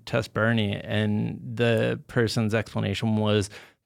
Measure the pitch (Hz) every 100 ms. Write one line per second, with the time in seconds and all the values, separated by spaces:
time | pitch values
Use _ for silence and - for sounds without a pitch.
0 | - 123 - - 110 113 101 - - 107
1 | 107 104 113 - 131 113 117 113 117 117
2 | - 127 113 120 107 110 - 110 104 98
3 | 113 107 107 104 95 - - _